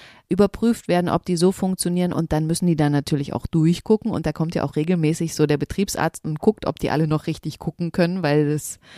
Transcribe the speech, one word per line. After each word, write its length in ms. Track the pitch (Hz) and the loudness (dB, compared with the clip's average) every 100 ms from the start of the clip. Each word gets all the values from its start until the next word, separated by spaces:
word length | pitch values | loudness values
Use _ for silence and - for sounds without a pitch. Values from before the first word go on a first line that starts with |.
| - - - | -18 -16 -2
überprüft 600 | 190 202 - 226 226 - | 2 2 2 0 0 0
werden, 200 | 175 180 | 0 2
ob 160 | 170 | -2
die 120 | - 170 | -2 2
so 160 | 180 | 2
funktionieren 600 | 190 190 185 175 180 180 | 2 -2 -2 -2 0 0
und 200 | 156 165 | -2 -2
dann 160 | 156 160 | 0 0
müssen 180 | 170 175 | 0 2
die 80 | |
dann 160 | 156 147 | 2 2
natürlich 420 | 143 139 147 143 | 2 0 -2 -2
auch 140 | - - | -6 -2
durchgucken 640 | 165 160 175 - 220 226 | 2 4 2 2 0 0
und 160 | 185 160 | -4 -2
da 60 | |
kommt 240 | - 160 175 | -2 -2 -2
ja 80 | |
auch 100 | 143 | -2
regelmäßig 580 | - 160 180 156 160 165 - | -2 0 2 2 0 -2 0
so 100 | 147 | 2
der 120 | 147 | 2
Betriebsarzt 680 | 147 - 196 - 165 - | -2 -4 -4 -2 -4 -4
und 160 | 185 156 | -6 -2
guckt, 260 | - - - | 0 0 -2
ob 140 | - | -4
die 100 | - | -2
alle 160 | 147 156 | 0 0
noch 220 | 151 - | -2 -4
richtig 320 | 156 156 - | -8 -8 -10
gucken 320 | - - 170 | -10 -8 -4
können, 320 | - 170 185 | 0 0 0
weil 260 | 156 147 147 | 0 2 2
das 280 | 151 - - _ | -2 -6 -14 _